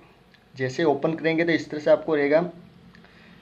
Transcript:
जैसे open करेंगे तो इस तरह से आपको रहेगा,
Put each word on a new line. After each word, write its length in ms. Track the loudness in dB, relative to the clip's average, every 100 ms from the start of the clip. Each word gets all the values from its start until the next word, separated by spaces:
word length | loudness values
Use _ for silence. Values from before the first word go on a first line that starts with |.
| -20 _ _ _ _ -8
जैसे 280 | -6 0 0
open 280 | 0 -2
करेंगे 300 | -2 -2 0
तो 80 | 0
इस 180 | 0 -2
तरह 100 | -4
से 120 | 2
आपको 240 | 2 2 0
रहेगा, 340 | 2 2 0 -8 -20 -20 -20 -20 -20 -20 -20 -20